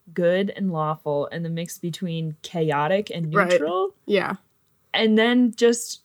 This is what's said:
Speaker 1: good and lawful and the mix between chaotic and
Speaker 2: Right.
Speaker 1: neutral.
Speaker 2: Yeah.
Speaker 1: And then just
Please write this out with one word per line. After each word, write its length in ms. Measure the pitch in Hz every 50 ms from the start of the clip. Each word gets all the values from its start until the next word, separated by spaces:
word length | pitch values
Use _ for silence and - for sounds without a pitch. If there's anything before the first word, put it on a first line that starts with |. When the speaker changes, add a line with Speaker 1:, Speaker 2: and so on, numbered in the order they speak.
| _ - 160
Speaker 1:
good 380 | - 175 170 180 190 202 196 -
and 160 | - 196 190 165
lawful 540 | 156 156 151 156 151 _ 151 147 143 139 -
and 120 | - 170 170
the 40 | 165
mix 280 | 165 165 170 175 - -
between 580 | - 175 160 - 196 175 165 165 160 160 151 -
chaotic 680 | - - - 175 160 156 143 143 147 156 190 202 208 -
and 240 | - 175 165 156 156
Speaker 2:
Right. 160 | 208 190 175
Speaker 1:
neutral. 440 | 180 175 143 160 349 381 381 392 - _ _
Speaker 2:
Yeah. 300 | - 202 190 - - 196 - _ _ _ _ _ _ _ _ _ _ -
Speaker 1:
And 240 | - 226 220 214 220
then 360 | 220 240 247 247 247 233 214
just 460 | - 233 233 240 233 - - - - _